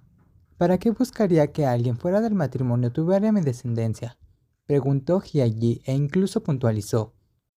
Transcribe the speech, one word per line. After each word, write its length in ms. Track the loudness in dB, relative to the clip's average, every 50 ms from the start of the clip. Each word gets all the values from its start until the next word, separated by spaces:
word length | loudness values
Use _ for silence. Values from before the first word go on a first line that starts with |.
| -20 _ _ _ _ _ _ _ _ _ _ -2
¿Para 200 | 0 2 2 2
qué 140 | 2 0 0
buscaría 580 | 0 -2 -2 0 0 0 4 4 4 4 2
que 160 | 0 -2 0
alguien 300 | 0 2 0 0 0 -2
fuera 240 | -2 -2 0 0 0
del 160 | 0 0 0
matrimonio 560 | -2 -2 -2 -2 -2 -2 0 0 0 0 0 -2
tuviera 400 | -2 0 0 2 2 2 2 2
mi 80 | 2
descendencia?", 760 | 2 0 -2 -4 -4 -4 -2 -2 -2 -2 -4 -4 -8 -12 -14 _ -20 -20 _ _ _ _ _ _ _
preguntó 560 | -2 0 0 2 2 0 0 0 0 0 0
Hye-ji 640 | -2 -2 0 0 2 2 0 0 0 0 0 -2 -2
e 60 | -4 -2
incluso 520 | -2 -2 0 0 0 0 0 -2 -4 -2
puntualizó, 680 | -2 -2 0 0 0 0 -2 -2 -2 -2 -2 -2 -2 _ _ _ _ _ _ _ _ _